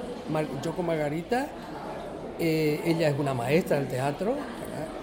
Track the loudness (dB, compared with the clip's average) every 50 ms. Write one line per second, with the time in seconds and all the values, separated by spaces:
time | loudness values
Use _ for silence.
0 | -6 -8 -8 -8 -4 -2 0 0 0 -2 -2 -4 -4 -2 -2 -2 0 0 0 2
1 | 0 0 0 -2 -2 0 0 0 0 -2 -6 -10 -10 -10 -10 -8 -8 -8 -8 -8
2 | -8 -8 -10 -10 -10 -8 -4 0 2 2 4 4 4 4 2 2 2 2 4 4
3 | 4 4 4 4 2 2 0 0 2 4 4 4 6 4 2 2 2 0 0 0
4 | 0 0 0 0 0 0 0 0 -2 -6 -8 -8 -8 -6 -6 -6 -6 -6 -8 -8